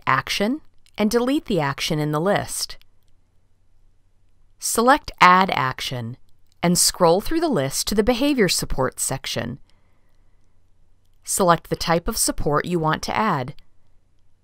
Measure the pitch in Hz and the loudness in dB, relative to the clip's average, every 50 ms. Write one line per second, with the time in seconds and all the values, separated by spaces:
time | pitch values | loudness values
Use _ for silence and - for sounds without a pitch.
0 | - - 131 135 - - - - 202 220 277 311 - - - - - - - - | -2 0 0 0 0 -4 -2 -2 -2 -2 -2 -4 -8 -16 -20 -20 -20 -12 -4 -2
1 | 214 214 226 240 247 254 285 320 - - 208 165 147 139 139 - - - 165 151 | 0 0 0 0 0 0 -2 -2 -2 -2 -2 0 0 -2 -4 -4 -4 -4 -2 -2
2 | 151 151 151 151 170 202 196 - - - - - - - - - - - _ - | -2 -2 -2 -2 0 0 0 -2 -2 -6 -8 -8 -8 -8 -10 -16 -20 -20 _ -20
3 | _ _ - - _ _ _ _ _ _ _ _ _ _ - - - - _ _ | _ _ -20 -20 _ _ _ _ _ _ _ _ _ _ -20 -20 -20 -20 _ _
4 | _ _ _ _ _ _ _ _ - _ _ - - - - 226 233 254 285 - | _ _ _ _ _ _ _ _ -20 _ _ -10 -8 -4 0 2 4 4 4 4
5 | - - - - 180 180 180 185 196 - - - 131 131 - - - - 135 123 | 2 -4 0 4 6 8 8 6 4 2 0 -2 -2 -2 -4 -6 -8 -8 -6 -8
6 | 117 117 123 - - - - - - - _ - - 175 180 - - - - - | -8 -10 -12 -14 -18 -20 -20 -20 -20 -20 _ -2 0 0 2 2 2 0 2 4
7 | 180 165 170 202 - - 330 330 349 320 233 147 131 135 - - - - 214 208 | 4 4 4 4 2 0 0 0 0 0 0 0 -2 -2 -4 -6 -4 -2 0 0
8 | 208 240 254 220 285 285 294 254 190 165 - - 147 - - - 131 - - - | 2 2 2 2 2 0 2 2 2 2 0 -2 -2 -2 -2 -2 -2 -2 -4 -6
9 | - - 135 139 - - - - - 98 127 - - _ - _ _ _ _ _ | -6 -6 -6 -8 -8 -8 -6 -6 -6 -8 -8 -12 -14 _ -20 _ _ _ _ _
10 | _ _ _ _ - - _ - - - _ - - _ _ _ - - - _ | _ _ _ _ -20 -20 _ -20 -20 -20 _ -20 -20 _ _ _ -20 -20 -20 _
11 | _ _ _ _ - - - - 196 170 170 165 - - 160 - - - 165 170 | _ _ _ _ -8 -4 -2 2 4 4 4 2 0 -4 -6 -4 0 0 0 0
12 | - - 220 - - - - - - 156 147 147 - - 175 165 156 156 156 - | 0 -2 -4 -2 -2 -2 -2 -2 0 0 0 0 -2 -2 -2 -2 0 -2 -2 -2
13 | - - - - 214 214 165 135 127 143 - - - - - - - - - - | -4 -4 -2 -2 0 0 -2 -2 -4 -8 -12 -16 -20 -20 -20 -20 -20 -20 -20 -20
14 | _ _ _ _ - - - _ | _ _ _ _ -20 -20 -20 _